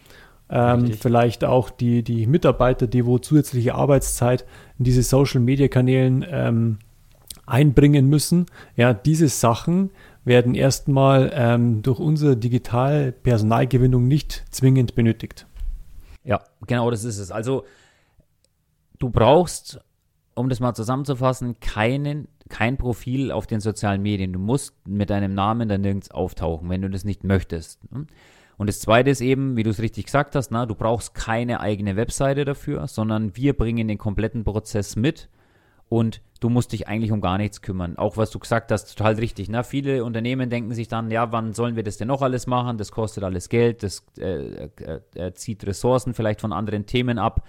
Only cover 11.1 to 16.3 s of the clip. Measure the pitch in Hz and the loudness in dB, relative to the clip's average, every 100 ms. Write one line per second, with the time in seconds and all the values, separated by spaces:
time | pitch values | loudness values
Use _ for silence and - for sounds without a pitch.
11.1 | 135 131 143 117 120 120 110 131 123 151 | 6 4 2 2 4 2 2 0 0 0
12.1 | 156 147 120 120 123 - 120 135 147 135 | 2 2 2 2 -2 0 0 2 0 -2
13.1 | - 127 113 107 117 131 127 127 127 123 | -2 0 2 4 2 4 4 4 4 4
14.1 | 147 - - - - 131 131 120 - 117 | 2 0 -8 -10 2 4 4 4 2 2
15.1 | 110 - - - - - - - - - | 2 -6 -14 -20 -10 -8 -8 -12 -20 -20
16.1 | - - | -12 -4